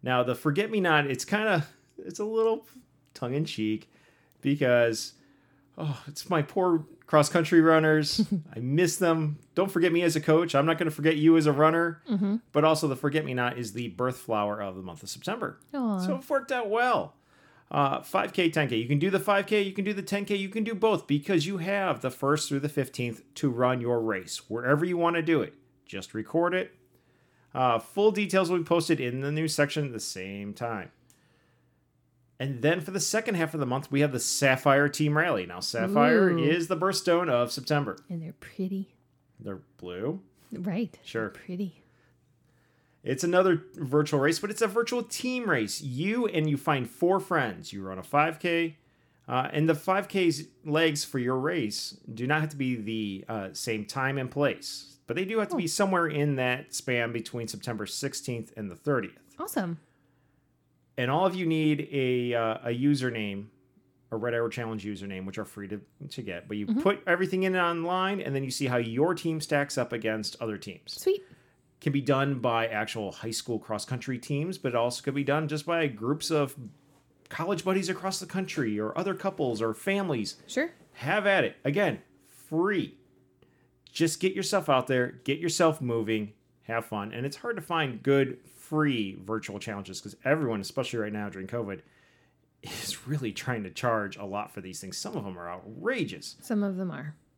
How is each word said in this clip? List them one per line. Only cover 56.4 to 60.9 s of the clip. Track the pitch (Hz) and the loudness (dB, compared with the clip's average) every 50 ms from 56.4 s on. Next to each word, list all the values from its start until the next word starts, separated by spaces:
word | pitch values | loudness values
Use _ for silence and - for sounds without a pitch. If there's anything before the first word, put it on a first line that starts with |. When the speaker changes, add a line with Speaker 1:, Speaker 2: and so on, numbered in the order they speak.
| 127 123 123 127 - - - | 2 0 0 -2 -4 -10 -12
Speaker 1:
span | - - - 123 120 117 117 117 | -8 -2 0 0 0 0 0 -2
between | 120 110 - - 120 117 113 | -6 -8 -6 -8 -8 -8 -6
September | - 101 - - 117 104 107 | -8 -8 -6 -6 -6 -4 -6
sixteenth | 98 - - - 139 - - - - 123 117 107 - - | -8 -6 -6 -6 -6 -6 -6 -8 -6 -6 -6 -8 -10 -10
and | 113 107 98 | -10 -10 -10
the | 87 | -10
thirtieth. | - _ 147 143 123 101 95 - - _ _ _ - | -6 _ 0 0 0 0 -4 -12 -18 _ _ _ -12
Speaker 2:
Awesome. | 320 - - 277 196 170 170 160 _ _ _ _ _ _ _ _ _ _ _ _ _ _ _ _ _ _ _ _ _ _ | -10 -6 -4 -4 -2 -4 -6 -8 _ _ _ _ _ _ _ _ _ _ _ _ _ _ _ _ _ _ _ _ _ _